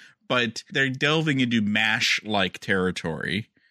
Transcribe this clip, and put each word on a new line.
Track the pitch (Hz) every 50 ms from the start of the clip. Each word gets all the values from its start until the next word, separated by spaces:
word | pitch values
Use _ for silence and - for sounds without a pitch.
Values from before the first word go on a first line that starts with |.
| - - _ _ _ -
but | 131 123 120 113 117 - - -
they're | - 139 135 135
delving | 131 131 143 147 156 165 156 160 143 131
into | 127 120 117 113
mash-like | 104 101 104 107 110 110 110 117 117 - - - - 104 107 101 95 92 - -
territory | - - 98 95 92 92 85 - - 82 78 - - - 82 101 113 - _ _ _ _